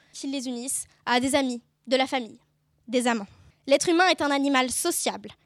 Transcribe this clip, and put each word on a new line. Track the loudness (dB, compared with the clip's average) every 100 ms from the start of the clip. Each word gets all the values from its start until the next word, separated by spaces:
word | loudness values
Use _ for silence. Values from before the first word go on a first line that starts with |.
| _
qui | -12 -8
les | -6 -6
unissent | -8 -8 -8 -10 _ 0
à | 0
des | 2 2
amis, | 0 -4 -10 _ -2
de | 0
la | 0
famille, | -4 -6 -16 _ _ _ _ -4
des | 0 0
amants. | -2 -4 -16 -20 _ 2
L'être | 2 4
humain | 4 4
est | 2
un | 0
animal | 0 2 2 0
sociable | -2 -2 -2 -4 -6 -12 -20